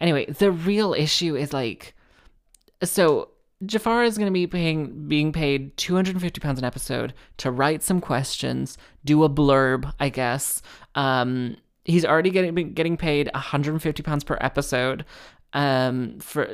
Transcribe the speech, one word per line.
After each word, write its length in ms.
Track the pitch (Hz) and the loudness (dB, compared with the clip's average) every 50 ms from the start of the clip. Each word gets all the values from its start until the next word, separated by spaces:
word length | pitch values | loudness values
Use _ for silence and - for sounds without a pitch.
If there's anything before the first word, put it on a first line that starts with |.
anyway, 260 | - 170 156 139 - | 0 2 2 2 0
the 260 | - 143 - 202 202 180 | -2 0 2 2 4 4
real 420 | 165 165 190 202 214 214 196 147 | 2 0 0 0 2 2 2 0
issue 400 | - 151 151 - - 175 170 151 | 0 0 0 0 0 0 0 -2
is, 180 | 127 147 143 147 | -2 -2 -2 -4
like, 440 | 135 127 113 95 - - - - _ _ _ _ _ _ _ _ _ _ _ _ _ _ _ _ _ 185 | -4 -4 -4 -6 -8 -14 -20 -20 _ _ _ _ _ _ _ _ _ _ _ _ _ _ _ _ _ -6
so 460 | 175 - - - 160 147 107 - - _ _ _ _ _ _ 190 | -2 2 4 4 4 4 2 0 -4 _ _ _ _ _ _ -8
Jafar 380 | 196 220 214 - 233 226 240 240 | -4 -4 -2 0 2 2 2 2
is 120 | 233 214 | 2 2
gonna 140 | 208 208 196 | 0 0 0
be 160 | 185 180 175 | 2 0 0
paying, 600 | 175 - 180 170 165 160 156 151 127 - 147 151 | 0 0 0 0 0 0 0 -2 -4 -8 -10 -4
being 260 | 147 156 151 151 156 151 | 0 2 2 2 2 0
paid 440 | 160 156 143 139 135 135 139 - | 0 0 2 0 0 -2 -6 -8
two 180 | - - - 180 | -8 -4 0 0
hundred 180 | 185 185 190 185 | 2 2 0 0
and 100 | 185 175 | -2 -4
fifty 180 | 175 - - | -4 -6 -4
pounds 180 | - 147 135 127 | -4 -4 -2 -2
an 60 | 127 | -4
episode 480 | 123 - 123 - - 131 123 120 123 127 - - - - | -4 -6 -6 -6 -6 -4 -4 -4 -6 -8 -14 -20 -20 -14
to 140 | - - 135 | -6 -4 -2
write 320 | 123 127 135 143 160 - - | 0 2 2 2 2 0 0
some 180 | - 185 180 | 0 0 0
questions, 800 | - - - 123 135 - - - - 131 127 127 135 135 - - - - - _ - | 0 0 -2 -2 -2 -2 -4 -6 -4 -4 -4 -4 -4 -6 -8 -14 -20 -20 -20 _ 0
do 180 | 139 151 151 160 | 4 4 6 6
a 60 | 151 | 4
blurb, 640 | 143 147 147 139 139 135 135 131 131 127 131 143 - - | 4 4 4 6 6 6 6 4 2 0 -2 -4 -4 -4
I 80 | 147 139 | -4 -2
guess. 540 | - 127 127 120 123 139 - - - - - - - - - - - | -2 -2 -2 -2 -2 -2 -2 -4 -6 -6 -8 -12 -20 -20 -20 -8 -4
Um, 640 | 139 139 135 131 127 123 123 127 127 123 123 - - _ _ _ _ _ | -2 0 2 2 2 2 0 0 -2 -2 -4 -6 -10 _ _ _ _ _
he's 220 | - 165 175 160 | 2 4 4 4
already 240 | - 147 160 165 190 | 4 4 4 4 2
getting, 240 | 185 190 185 170 165 | 2 2 0 0 0
been 180 | 180 170 151 - | -2 -4 -4 -2
getting 240 | - 165 170 170 | -2 -2 0 -2
paid 320 | 160 - 160 147 143 143 - - | -2 0 0 0 0 0 -2 -4
a 40 | 131 | -6
hundred 340 | 135 - - 143 147 147 156 | -6 -4 -2 -2 0 0 -2
and 100 | 160 - | -2 -2
fifty 200 | 151 151 - 156 | -4 -4 -4 -4
pounds 220 | 160 151 143 - | -4 -4 -4 -4
per 140 | - 151 - | -4 -4 -2
episode, 640 | 120 131 - 143 139 - - 127 127 131 131 - 151 - - - - - - _ _ _ - | -2 -2 -2 -2 -2 -2 -2 0 0 0 -2 -4 -8 -12 -16 -20 -20 -20 -20 _ _ _ -2
um, 640 | 139 143 139 135 127 127 127 123 127 123 113 - - | 0 2 2 2 2 2 0 0 -2 -4 -6 -8 -12
for, 280 | - - - 151 123 - | -16 -8 -4 -4 -4 -2